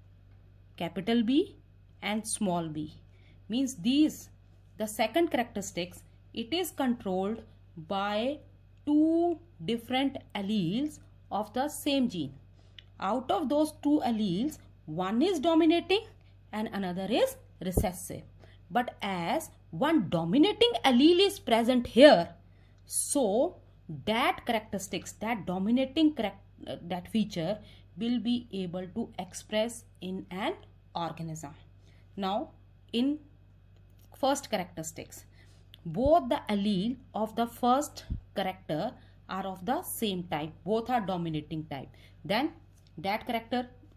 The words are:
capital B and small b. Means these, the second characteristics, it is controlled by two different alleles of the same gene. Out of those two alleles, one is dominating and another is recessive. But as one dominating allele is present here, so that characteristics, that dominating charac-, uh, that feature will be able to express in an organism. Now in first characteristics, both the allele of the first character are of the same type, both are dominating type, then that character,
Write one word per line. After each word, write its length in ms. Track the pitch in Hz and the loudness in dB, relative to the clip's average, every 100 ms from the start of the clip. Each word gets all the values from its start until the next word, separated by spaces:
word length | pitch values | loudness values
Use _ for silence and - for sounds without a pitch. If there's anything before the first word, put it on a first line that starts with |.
| - - - - - - - - | -20 -20 -20 -20 -20 -20 -20 -8
capital 480 | 170 196 185 233 | -6 -6 0 2
B 320 | 220 285 403 - - - - - | 4 2 2 -6 -20 -20 -20 -10
and 260 | 196 214 214 | -4 -4 -4
small 400 | - 202 175 165 | -2 0 0 -2
b. 280 | 151 156 - - - - - - | -6 -8 -12 -20 -20 -20 -20 -6
Means 280 | 233 262 - | -2 -2 -2
these, 540 | 196 285 311 - - - - - - - | 2 4 4 2 -16 -20 -20 -20 -20 -8
the 100 | 214 | -8
second 420 | - 220 320 339 | -2 2 2 2
characteristics, 720 | 240 233 202 185 - 180 - - - - | 0 -2 -4 -8 -6 -8 -8 -20 -20 -14
it 180 | - 226 | -10 -4
is 200 | 339 339 | -2 -4
controlled 720 | - 262 233 196 185 196 226 - - - - 156 | -2 0 0 -2 -2 -2 -4 -10 -20 -20 -18 -6
by 520 | 196 202 208 254 302 - - - - - | -4 -2 0 -2 -4 -10 -20 -20 -12 2
two 500 | 302 320 330 349 330 - - | 4 6 4 2 0 -8 -12
different 540 | 165 233 233 254 277 277 - | -4 -4 -2 0 0 -2 -10
alleles 640 | 202 196 214 165 226 302 - - - - | -8 -2 0 0 0 -2 -6 -20 -20 -6
of 220 | 196 214 | -6 -4
the 140 | 254 294 | -2 -4
same 420 | - 294 277 233 | -2 0 2 0
gene. 240 | 175 135 - - - - - - - | -2 -6 -8 -20 -20 -20 -20 -20 -8
Out 300 | 190 247 254 | -4 -4 0
of 200 | 392 254 | 0 2
those 240 | 294 302 - | 2 2 0
two 180 | 285 294 | 2 2
alleles, 540 | 240 220 214 175 285 - - - - | 2 0 0 0 -2 -4 -18 -20 -10
one 340 | 156 180 226 | -4 -2 2
is 180 | 359 339 | 2 2
dominating 640 | 330 320 330 339 339 403 453 - - - - | 4 6 6 4 4 0 0 -20 -20 -20 -12
and 180 | 214 220 | -6 -6
another 340 | 202 185 180 190 | -4 -4 -4 0
is 280 | 285 523 - - - | 2 0 -2 -18 -10
recessive. 600 | 185 180 190 175 - - - - - - - | 0 0 0 -4 -10 -12 -14 -20 -20 -20 -4
But 240 | 202 247 - | -2 -2 -4
as 480 | 208 180 170 277 - - - | -6 -4 -2 -2 -4 -18 -14
one 400 | 165 285 320 175 | -2 2 2 2
dominating 600 | 170 165 240 392 415 466 480 | -2 2 4 4 6 2 4
allele 440 | 269 240 311 349 392 | 4 6 6 6 4
is 100 | - | 2
present 480 | - 226 233 254 247 | 2 2 4 2 2
here, 440 | 220 294 190 165 - - - - - - | 10 10 10 4 -8 -20 -20 -20 -20 -8
so 720 | - - 285 214 214 330 - - - - 147 208 | -6 -2 0 2 2 0 -2 -20 -20 -14 -10 -2
that 400 | 226 311 359 - | 0 0 -2 -2
characteristics, 640 | 226 214 190 - 185 - - | -4 -2 -8 -6 -10 -10 -10
that 260 | 214 233 165 | -6 -6 -4
dominating 680 | 185 196 247 262 320 311 302 | -4 0 0 0 4 4 4
charac-, 180 | 208 - - - - | -4 -6 -20 -20 -14
uh, 100 | - | -12
that 260 | 170 180 175 | -8 -8 -2
feature 500 | 226 208 175 160 - - - - 175 | -2 -2 -2 -4 -6 -8 -20 -20 -8
will 220 | 233 247 | -4 -2
be 280 | 214 240 - | 0 -2 -4
able 360 | 196 180 180 185 220 | -8 -6 -6 -8 -8
to 180 | - - | -8 -8
express 640 | 175 - - 214 233 - - - | -12 -12 -6 -2 -2 -6 -18 -14
in 260 | 185 190 - | -10 -8 -8
an 220 | 185 254 403 - - - 170 | -6 -6 -6 -14 -20 -12 -8
organism. 580 | 165 156 165 156 143 147 - - - - - - | -8 -8 -10 -10 -12 -16 -20 -20 -20 -20 -18 -6
Now 320 | 190 220 320 - - - - | -2 -2 -4 -14 -20 -20 -6
in 280 | 226 269 302 - - - - - - - - - - | 0 0 -2 -10 -20 -20 -20 -20 -20 -20 -20 -20 -2
first 320 | 269 277 - | 0 0 -2
characteristics, 760 | 196 175 - 156 - - - - - - - - - 170 | -6 -6 -10 -12 -12 -16 -18 -20 -20 -20 -20 -20 -16 -8
both 440 | 160 269 339 247 | 0 4 4 4
the 120 | 294 - | -4 -2
allele 480 | 208 208 190 226 262 - 202 | 0 0 0 -2 -4 -8 -6
of 200 | 214 233 | -4 -2
the 120 | 233 | -4
first 560 | - 247 262 294 - - - - - | 0 2 2 0 -8 -8 -10 -8 -6
character 560 | 185 185 - 156 220 - - - - | -4 -6 -4 -4 -4 -8 -20 -20 -10
are 160 | 185 190 | -6 -6
of 200 | 185 180 | -8 -4
the 160 | 311 | -4
same 420 | - - 220 180 | -4 -4 -2 -2
type, 280 | 175 151 156 - 175 | -4 -4 -6 -8 -4
both 240 | 220 226 | -2 0
are 120 | 247 | -2
dominating 640 | 185 180 170 156 143 160 151 | -2 -4 -2 -4 -6 -8 -8
type, 240 | 139 - - - - | -10 -12 -20 -20 -18
then 280 | 156 214 311 - - - - - | -4 -2 -2 -6 -20 -20 -20 -8
that 280 | 190 214 - | -6 -6 -4
character, 440 | 226 226 247 247 - - | -6 -4 -4 -4 -12 -20